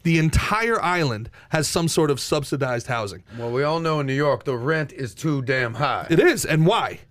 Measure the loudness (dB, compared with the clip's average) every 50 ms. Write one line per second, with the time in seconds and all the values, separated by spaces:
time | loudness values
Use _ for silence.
0 | _ 4 4 4 4 4 2 2 0 2 0 0 0 0 0 0 0 0 0 0
1 | 0 0 -2 -4 -8 -12 -16 -20 -10 _ -2 0 0 0 0 0 0 2 2 2
2 | 2 2 2 -2 -2 -2 -2 -2 0 -2 -4 -2 -2 -2 -2 -4 -4 -4 -4 -4
3 | -4 -6 -8 -12 -18 _ -12 -8 -6 -4 -2 -2 0 0 0 0 0 0 -2 0
4 | -2 -2 0 0 2 0 0 0 -2 -6 -4 -2 -2 -2 0 0 -2 -6 -8 -10
5 | -10 -10 -10 -4 -2 -2 -2 -2 -2 -2 0 0 0 -2 -2 -2 -2 -2 -2 -2
6 | 0 2 4 6 6 4 4 2 0 0 2 4 4 4 4 2 0 -4 -8 -12
7 | -16 _